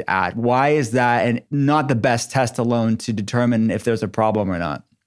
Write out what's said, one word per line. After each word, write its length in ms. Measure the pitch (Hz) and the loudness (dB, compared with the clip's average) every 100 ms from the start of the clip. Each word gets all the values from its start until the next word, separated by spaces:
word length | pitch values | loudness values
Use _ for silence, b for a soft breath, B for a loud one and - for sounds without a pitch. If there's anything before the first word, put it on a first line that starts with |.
| - | -2
at? 300 | 95 92 101 | 0 0 -2
Why 320 | 120 123 143 | 0 2 2
is 220 | 151 117 | 2 0
that 360 | 127 123 120 117 | 2 2 2 2
and 140 | 120 - | -2 -4
not 380 | 143 139 151 143 | -2 2 2 2
the 60 | 120 | 0
best 360 | 127 120 - | 2 0 -2
test 260 | 135 120 - | -2 0 0
alone 380 | 117 120 113 110 | 0 0 0 0
to 120 | - | -2
determine 580 | 110 98 120 120 113 110 | -6 -2 0 2 2 0
if 140 | 98 | 0
there's 180 | 120 110 | -2 -2
a 60 | 104 | -2
problem 420 | - 110 107 98 | -2 0 0 -2
or 80 | 87 | -2
not? 280 | 85 71 - _ | -4 -6 -12 _